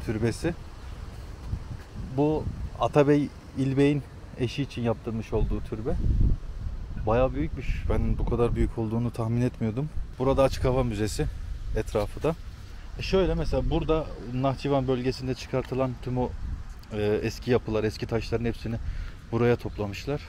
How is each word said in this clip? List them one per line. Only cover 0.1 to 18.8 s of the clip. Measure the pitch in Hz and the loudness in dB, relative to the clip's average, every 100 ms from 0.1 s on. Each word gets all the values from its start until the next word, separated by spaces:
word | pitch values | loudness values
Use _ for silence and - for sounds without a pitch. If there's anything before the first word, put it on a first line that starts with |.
| 107 117 107 165 165 - - - - - - - - - - - - - - - 131 | 0 0 0 -2 -4 -10 -12 -12 -12 -12 -12 -12 -12 -8 -6 -6 -10 -10 -10 -6 2
Bu | 151 156 117 - - - | 2 2 -2 -6 -8 -2
Atabey | 117 147 143 147 139 - - - | 4 6 8 6 4 -4 -10 -2
İlbey'in | 135 135 143 147 - - - - | 0 4 4 4 -2 -14 -14 -4
eşi | 120 - | -4 -2
için | 135 - | -4 0
yaptırmış | 117 110 120 113 104 | 0 0 -2 -6 -2
olduğu | 107 - 107 | 0 2 0
türbe. | - 107 120 - - - - - - - - - - - 104 | -2 -4 -2 2 4 6 6 4 0 -6 -6 -6 -6 -4 2
Bayağı | 117 131 | 4 4
büyükmüş. | 131 156 117 - - - | 2 -4 -2 -2 0 2
Ben | 120 113 113 | 2 2 2
bu | |
kadar | - 117 117 | 2 4 2
büyük | 110 113 - | 4 2 2
olduğunu | 110 113 120 | 0 0 0
tahmin | - 113 120 | 0 0 2
etmiyordum. | 123 - 113 113 151 - - - | 0 0 -2 -2 -2 -4 -4 0
Burada | 127 135 | 2 6
açık | 135 - | 4 4
hava | 131 127 | 2 4
müzesi | 123 104 107 - 147 - - - - | 2 0 0 0 -2 -2 -6 -6 -2
etrafı | 110 - 110 104 - | -2 0 0 -2 -2
da. | 143 160 - - - - - - | -2 -2 -8 -14 -14 -14 -10 -6
E | |
şöyle | 123 190 165 | 2 4 4
mesela | 165 147 139 127 | 2 2 2 2
burada | 156 151 160 135 - 101 | 2 4 2 0 -8 -6
Nahçıvan | 127 135 123 139 139 131 | 0 0 0 2 2 4
bölgesinde | 127 127 - 131 | 2 0 -2 -4
çıkartılan | 127 - 131 120 131 131 123 | -4 -2 -2 0 0 0 -2
tüm | 123 127 | -4 -2
o, | 165 - - - - - - | -2 -2 -6 -6 -8 -12 -6
e, | 107 104 104 | 0 2 2
eski | 113 - - | 0 -4 2
yapılar, | 120 - 107 | 2 4 0
eski | 107 - | 0 -2
taşların | 117 113 - 117 | -2 -2 0 -2
hepsini | 117 110 113 113 | 0 -2 -4 -4